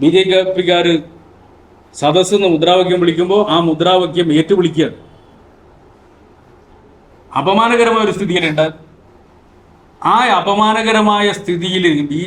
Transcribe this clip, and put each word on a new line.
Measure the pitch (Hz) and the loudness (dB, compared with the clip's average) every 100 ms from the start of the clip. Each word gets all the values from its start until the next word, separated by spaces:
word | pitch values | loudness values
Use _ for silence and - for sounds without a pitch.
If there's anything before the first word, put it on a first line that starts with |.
ബി | 143 | 0
ജെ | 180 185 185 185 180 | 2 2 2 0 -2
പിക്കാര് | 175 175 170 160 - - - - - - - - _ | 0 0 0 -2 -4 -18 -20 -20 -20 -20 -20 -20 _
സദസ്സ് | - 143 165 185 202 | -4 0 0 2 0
എന്ന് | 190 | 0
മുദ്രാവാക്യം | 160 165 185 175 180 | 0 2 2 2 0
വിളിക്കുമ്പോ | 170 160 175 202 208 | 0 0 0 0 0
ആ | 160 | 0
മുദ്രാവാക്യം | 165 156 170 185 175 170 170 | 0 0 0 0 0 -2 0
ഏറ്റുവിളിക്കുകയാണ്. | 151 160 202 170 156 135 - - - - - - - - - - - _ _ - - - - - - - - _ - - 139 | 0 2 0 0 0 -4 -6 -20 -20 -20 -20 -20 -20 -20 -20 -20 -20 _ _ -20 -20 -20 -20 -20 -20 -20 -20 _ -20 -12 -6
അപമാനകരമായ | 147 196 233 240 233 220 208 | 0 2 2 2 2 2 0
ഒരു | 165 | -2
സ്ഥിതിയിലുണ്ട്. | 190 175 165 151 156 160 - - - - _ _ _ _ _ _ _ - 160 | -2 -2 -2 -2 -2 -4 -20 -20 -20 -20 _ _ _ _ _ _ _ -8 0
ആ | 208 247 190 | 0 2 0
അപമാനകരമായ | 180 202 214 220 220 220 214 208 208 | 0 0 0 0 0 0 2 0 0
സ്ഥിതിയിൽ | 190 - 175 185 185 175 147 143 | -4 -6 -6 -4 -2 0 0 -2
ബി | 151 | -6